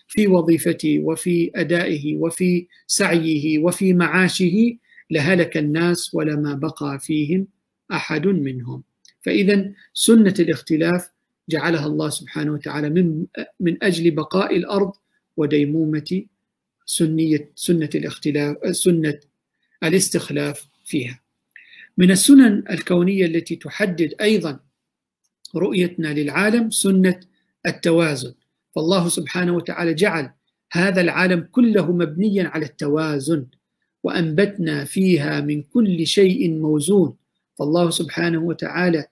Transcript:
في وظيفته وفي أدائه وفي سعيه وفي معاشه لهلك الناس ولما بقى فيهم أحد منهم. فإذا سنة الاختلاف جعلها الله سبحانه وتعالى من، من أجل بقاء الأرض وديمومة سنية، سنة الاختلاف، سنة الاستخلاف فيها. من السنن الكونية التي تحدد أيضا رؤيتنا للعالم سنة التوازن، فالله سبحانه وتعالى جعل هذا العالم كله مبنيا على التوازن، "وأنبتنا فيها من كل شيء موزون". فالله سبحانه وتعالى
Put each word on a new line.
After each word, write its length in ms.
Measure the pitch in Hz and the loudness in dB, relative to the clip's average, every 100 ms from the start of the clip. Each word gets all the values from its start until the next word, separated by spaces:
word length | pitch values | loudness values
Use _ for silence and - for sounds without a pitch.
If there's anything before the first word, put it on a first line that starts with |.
| - | -6
في 180 | - 208 | 0 4
وظيفته 760 | 185 165 165 170 160 156 147 | 4 4 2 2 -2 0 0
وفي 480 | 156 160 180 170 170 | -2 -2 0 0 0
أدائه 640 | - 151 170 - 151 147 151 | -2 -2 -2 -2 -4 -4 -4
وفي 500 | 165 - 180 175 175 _ - | -4 0 0 0 -2 _ -4
سعيه 720 | - 190 170 160 151 151 151 | 0 2 0 0 -2 -2 0
وفي 340 | 165 175 190 | 0 0 2
معاشه 800 | 180 165 170 180 - 185 190 233 233 _ - - | 2 2 2 2 2 0 2 0 -2 _ -20 -6
لهلك 460 | 160 143 185 170 165 | -2 2 2 2 0
الناس 580 | 151 156 175 175 - | -2 0 0 0 -4
ولما 400 | 170 156 147 147 | -4 -2 -2 -4
بقى 440 | 139 156 151 143 139 | -4 -6 -6 -8 -8
فيهم 460 | - 156 147 185 196 _ _ _ - | -4 -4 -2 -2 -4 _ _ _ -8
أحد 340 | 165 - 156 180 | -8 -4 -2 0
منهم. 560 | 185 135 127 123 131 - _ _ _ | -2 -2 -8 -10 -14 -16 _ _ _
فإذا 520 | - 208 196 202 190 - _ | -2 0 2 2 0 -10 _
سنة 400 | - - 226 196 180 | 0 6 6 6 4
الاختلاف 720 | 160 151 - 156 165 180 - _ _ _ - | 0 -2 -2 -2 0 -2 -4 _ _ _ -8
جعلها 380 | 151 151 165 147 | -4 -2 -2 -2
الله 220 | 151 156 | -4 -4
سبحانه 440 | - 139 160 151 | -6 -10 -6 -6
وتعالى 380 | 151 151 143 147 | -6 -8 -6 -2
من، 340 | 165 180 156 185 - 233 - | 0 0 -2 -8 -10 -14 -4
من 240 | 175 180 | -4 -2
أجل 260 | 208 165 170 | -2 0 0
بقاء 460 | 156 156 190 202 185 | 0 -2 -2 0 -2
الأرض 360 | 180 202 196 - _ _ _ - | -2 -2 -2 -6 _ _ _ -6
وديمومة 880 | 151 147 147 156 156 151 151 185 208 _ _ _ _ _ - | 0 0 0 0 -2 -4 -4 -8 -8 _ _ _ _ _ -8
سنية، 640 | - 165 160 160 151 147 | -2 0 0 0 -2 -4
سنة 340 | - - 170 147 | -6 0 0 0
الاختلاف، 600 | 156 147 - 180 151 147 147 - 180 | -6 -8 -8 -4 -2 -2 -4 -4 -2
سنة 420 | 190 170 156 147 _ _ _ _ _ - | 2 2 0 -4 _ _ _ _ _ -6
الاستخلاف 840 | 160 185 185 170 - 143 143 139 - _ | 0 2 2 -2 -4 -6 -4 -6 -10 _
فيها. 360 | - 151 120 123 _ _ _ - - - - - | -8 -6 -6 -12 _ _ _ -20 -20 -20 -8 2
من 120 | 180 | 4
السنن 540 | 190 - 277 240 202 - | 6 8 10 8 4 -2
الكونية 560 | 180 - 180 180 196 175 | -6 0 2 2 2 0
التي 300 | 165 160 160 | -2 -4 -10
تحدد 580 | 147 - 208 170 156 - | -10 -4 -4 -2 -4 0
أيضا 400 | 214 214 160 131 _ _ _ _ _ _ _ _ - 160 | 0 0 -2 -8 _ _ _ _ _ _ _ _ -10 -4
رؤيتنا 520 | 185 214 175 170 160 | -2 0 -2 -2 -4
للعالم 640 | 147 147 143 208 233 226 | -2 -2 0 2 2 0
سنة 500 | - 196 190 185 180 _ _ _ _ 180 | 0 2 4 4 2 _ _ _ _ -8
التوازن، 680 | 151 175 165 165 139 127 - _ _ _ - | -2 2 2 2 -2 -8 -14 _ _ _ -4
فالله 320 | 160 190 175 | 0 0 0
سبحانه 440 | 185 160 180 180 | -2 -4 -2 -2
وتعالى 420 | 175 165 - 170 | -2 -4 -4 -4
جعل 360 | 156 202 170 131 - _ _ - | 0 0 -2 -6 -12 _ _ -6
هذا 280 | 165 196 185 | 0 0 2
العالم 480 | 175 156 185 180 - | 0 2 2 0 -2
كله 400 | - 240 202 160 | 2 4 4 2
مبنيا 560 | 175 165 156 214 196 170 | 0 -2 -2 0 0 -2
على 180 | 156 147 | -4 -8
التوازن، 800 | - 147 151 156 147 135 165 127 _ _ _ _ _ | -6 -2 -2 -2 -4 -2 -2 -4 _ _ _ _ _
"وأنبتنا 800 | - 185 165 156 202 202 160 147 | -4 -2 -2 0 -2 -2 -4 -4
فيها 560 | 143 196 190 165 147 147 | -4 0 2 2 0 -2
من 220 | 143 147 | -4 -6
كل 440 | - 247 214 175 160 | -2 0 2 0 0
شيء 440 | - 190 185 180 | 4 4 2 -2
موزون". 640 | 156 156 151 147 202 151 - _ _ _ - | -2 0 0 2 2 2 -2 _ _ _ -8
فالله 320 | 143 165 170 | -2 0 0
سبحانه 520 | 165 156 - 170 165 | -2 -6 -4 -2 -2
وتعالى 640 | 170 160 - 151 180 165 - | -4 -6 -8 -2 0 0 -4